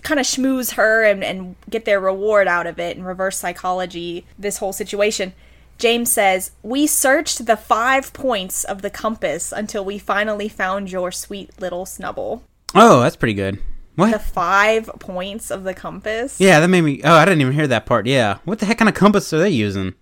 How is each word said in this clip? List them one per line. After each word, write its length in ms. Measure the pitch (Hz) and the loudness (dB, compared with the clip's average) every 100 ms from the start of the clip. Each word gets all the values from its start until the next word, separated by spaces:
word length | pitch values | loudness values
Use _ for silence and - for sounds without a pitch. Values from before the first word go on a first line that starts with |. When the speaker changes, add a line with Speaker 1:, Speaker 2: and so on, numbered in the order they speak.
Speaker 1:
kinda 200 | - 302 | -2 -2
schmooze 500 | 254 - 262 262 240 - | 0 0 0 0 -4 0
her 280 | 214 220 | 2 4
and, 200 | 220 196 | 4 2
and 320 | - 185 180 180 - | -2 -8 -10 -16 -8
get 160 | 226 226 | -6 0
their 140 | 202 | 0
reward 480 | 190 190 208 214 190 | 0 -2 2 2 2
out 200 | 175 170 | 0 -2
of 120 | 170 | -6
it 160 | 175 - | -8 -8
and 100 | 180 | -10
reverse 320 | 185 190 190 | -6 -6 -4
psychology 880 | 185 175 185 185 185 180 170 170 - - | -8 -6 -4 -4 -4 -8 -8 -10 -12 -10
this 200 | 202 196 | -8 -6
whole 140 | 202 | -6
situation. 600 | 190 202 202 208 220 190 - - - - - | -6 -8 0 0 0 -6 -10 -20 -20 -20 -2
James 340 | 233 233 240 | 0 0 0
says, 400 | - 202 185 185 - | 2 2 2 -4 -14
"We 240 | 214 262 294 | -6 0 0
searched 580 | - 269 285 330 - 240 | 2 2 2 0 -6 -2
the 100 | 220 | -2
five 560 | - 220 240 269 269 | 0 0 2 0 -2
points 500 | - 262 220 185 - | -6 -4 -4 -4 -8
of 180 | - 196 | -8 -8
the 80 | 196 | -8
compass 600 | - 220 226 180 151 - | -6 -6 -4 -4 -4 -6
until 320 | - 208 214 | -8 -8 -6
we 140 | 196 202 | -6 -8
finally 500 | - 196 214 208 208 | -4 -2 -2 -4 -8
found 440 | - 190 196 196 | -4 -4 -4 -6
your 200 | 185 180 | -6 -6
sweet 480 | 185 - 202 185 - | -8 -12 -14 -14 -10
little 260 | 185 175 190 | -8 -8 -10
Snubbull." 560 | - 185 - 101 233 _ _ - | -12 -12 -8 -8 -10 _ _ 0
Speaker 2:
Oh, 280 | - 233 147 | 6 8 8
that's 140 | 123 - | 4 0
pretty 160 | 123 | -2
good. 260 | 101 98 101 - - - - | 0 -4 -4 -6 -8 -10 0
What? 160 | 202 | 0
Speaker 1:
The 80 | 220 | 0
five 720 | - - 175 196 208 220 220 - | -4 -4 0 2 2 0 -4 -16
points 500 | - 180 190 208 - | -12 -10 -10 -12 -10
of 140 | 196 | -10
the 100 | 190 | -8
compass? 640 | 185 165 165 208 220 262 - | -10 -12 -10 -8 -6 -6 2
Speaker 2:
Yeah, 220 | 190 160 | 6 6
that 80 | 175 | 6
made 140 | 180 | 4
me, 180 | 160 139 143 | 4 0 4
oh, 80 | |
I 100 | 165 | 6
didn't 160 | 165 170 | 6 4
even 140 | 131 | 2
hear 140 | 147 151 | 2 2
that 180 | 117 - | 0 2
part. 200 | 120 107 | 0 2
Yeah. 320 | 135 110 95 | 2 2 -2
What 160 | - 214 | -6 -4
the 60 | 196 | -2
heck 120 | 226 | 2
kind 120 | 220 | 2
of 60 | - | 6
compass 360 | 202 202 - | 4 4 0
are 80 | 156 | 0
they 100 | 196 | 2
using? 420 | 143 104 98 95 - | 2 0 -2 -6 -8